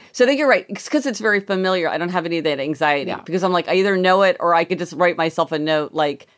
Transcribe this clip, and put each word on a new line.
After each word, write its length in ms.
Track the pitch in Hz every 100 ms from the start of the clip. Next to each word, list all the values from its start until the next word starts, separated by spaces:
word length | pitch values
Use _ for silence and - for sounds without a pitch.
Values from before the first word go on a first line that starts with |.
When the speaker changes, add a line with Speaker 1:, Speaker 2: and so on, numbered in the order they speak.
| -
Speaker 1:
so 140 | -
I 20 | 247
think 120 | 277
you're 80 | 285
right. 180 | 208 -
It's 180 | 202 -
'cause 180 | 302 285
it's 140 | 214
very 180 | 214 202
familiar. 480 | 196 190 185 185 160
I 80 | 156
don't 120 | 175
have 160 | 180 165
any 100 | 165
of 60 |
that 140 | 156 139
anxiety 480 | 139 156 151 143 156
Speaker 2:
Yeah. 80 | -
Speaker 1:
because 180 | - 180
I'm 80 | 180
like, 160 | 180 156
I 60 |
either 220 | 180 196 190
know 240 | 185 190
it 140 | 190 175
or 140 | 170 170
I 80 |
could 140 | 170 175
just 120 | 175
write 220 | 156 175 160
myself 340 | 160 160 160
a 60 | 160
note, 360 | 151 156 147
like, 320 | 156 147 143 -